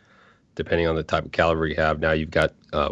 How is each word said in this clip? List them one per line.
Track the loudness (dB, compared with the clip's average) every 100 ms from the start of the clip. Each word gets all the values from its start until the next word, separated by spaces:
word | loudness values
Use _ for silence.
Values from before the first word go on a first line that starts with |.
| _ _ -20 _ _
depending | -10 -2 0 0
on | 0
the |
type | -2 -4 -2
of |
caliber | 0 2 2 0
you | 0
have, | 0 0
now | 0
you've | 0 0
got, | 0 0 -2 -6
uh, | -2 -2